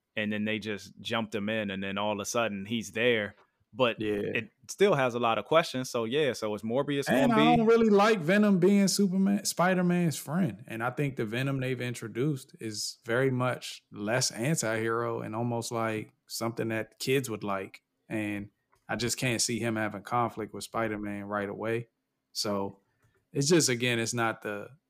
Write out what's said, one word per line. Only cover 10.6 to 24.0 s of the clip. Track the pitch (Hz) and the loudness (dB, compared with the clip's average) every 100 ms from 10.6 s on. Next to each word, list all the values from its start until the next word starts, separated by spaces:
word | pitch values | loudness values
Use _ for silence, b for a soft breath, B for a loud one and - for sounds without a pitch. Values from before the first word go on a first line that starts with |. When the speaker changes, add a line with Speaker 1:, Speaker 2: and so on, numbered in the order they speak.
| - | -10
Speaker 2:
And | 113 | -4
I | 120 | -4
think | 127 143 - | -2 -2 -2
the | 110 | -4
Venom | 117 135 135 | -2 -2 -2
they've | 127 123 | -2 -4
introduced | 123 120 117 110 147 135 - - | -4 -6 -6 -2 0 -2 -6 -10
is | 110 104 - - - | -8 -6 -8 -8 -2
very | 120 135 | 2 2
much | 127 127 120 - - _ | 2 0 -2 -8 -14 _
less | 107 104 123 - | -8 -2 0 0
anti-hero | - 127 160 110 113 113 113 117 117 | -2 -2 0 0 -2 0 -2 -2 -4
and | 110 107 | -6 -4
almost | 120 117 113 | -2 -2 -4
like | 117 113 110 - _ - | -2 -2 -2 -6 _ -12
something | - 113 117 117 | -6 -4 -4 -4
that | 110 110 - | -4 -6 -6
kids | - 135 120 | -2 0 -2
would | 107 | -6
like. | 104 98 98 - _ _ - | -4 -4 -6 -14 _ _ -8
And | 110 104 104 104 _ _ _ - | -6 -4 -6 -8 _ _ _ -8
I | 107 | -4
just | 117 - | -2 -2
can't | 131 113 | -2 0
see | - 113 | -2 -2
him | 117 110 | -2 -2
having | 107 101 | -4 -6
conflict | - 123 113 113 104 | -4 -2 0 -4 -10
with | 104 | -10
Spider-Man | - 113 113 104 104 101 101 | -8 -4 -4 -4 -6 -8 -6
right | 104 101 | -4 -4
away. | 98 110 117 120 _ _ _ _ | -4 -4 -4 -6 _ _ _ _
So | - 110 101 98 - _ _ _ _ _ | -6 -4 -2 -4 -10 _ _ _ _ _
it's | 139 143 | -2 4
just, | 175 135 | 4 4
again, | 120 123 | 2 0
it's | 117 | 0